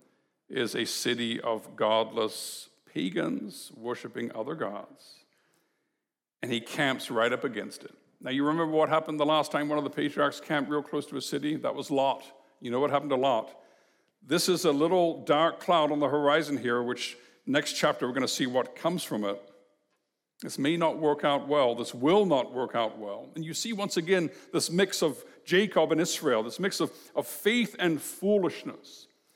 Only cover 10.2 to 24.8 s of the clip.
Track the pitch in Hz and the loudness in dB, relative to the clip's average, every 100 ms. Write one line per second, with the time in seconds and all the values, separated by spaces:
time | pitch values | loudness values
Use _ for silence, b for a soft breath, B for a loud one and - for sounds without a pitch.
10.2 | 143 - - 151 139 147 139 147 143 135 | 0 0 -2 -2 0 -2 -2 -6 -4 -8
11.2 | - 143 147 156 123 135 131 139 135 - | -6 -4 -4 -4 -4 -4 -2 2 2 0
12.2 | - - b b 123 123 143 139 143 131 | -6 -20 b b -4 0 2 2 0 2
13.2 | 135 117 110 - b b b b b _ | 4 2 -2 -12 b b b b b _
14.2 | - 165 - 175 170 143 165 185 165 139 | 0 2 2 2 4 4 4 4 2 0
15.2 | 135 147 165 151 - 170 151 147 143 147 | 2 4 4 2 2 4 4 2 2 4
16.2 | 143 156 147 139 120 120 120 120 - - | 4 4 2 -2 0 0 0 -4 -6 -10
17.2 | b b - 139 147 - 156 139 127 127 | b b -2 0 0 0 2 2 -2 0
18.2 | 123 - 131 127 120 - 160 180 - 123 | -2 0 0 0 -2 -2 -2 -2 -2 -2
19.2 | 101 98 - - _ _ _ _ _ _ | -2 -4 -8 -20 _ _ _ _ _ _
20.2 | _ - 147 - 139 170 165 131 156 147 | _ -14 -10 -4 -2 0 0 2 0 2
21.2 | 151 143 135 147 123 117 117 127 139 202 | 2 0 0 2 2 0 -6 0 4 4
22.2 | 196 139 - 127 117 120 110 107 104 101 | 4 2 0 -4 -4 -2 -2 -4 -10 -10
23.2 | 131 - 160 156 226 208 202 208 165 185 | -12 -10 -8 -6 -6 -4 -4 -2 2 2
24.2 | 156 B B 143 - 175 | 0 B B -2 0 2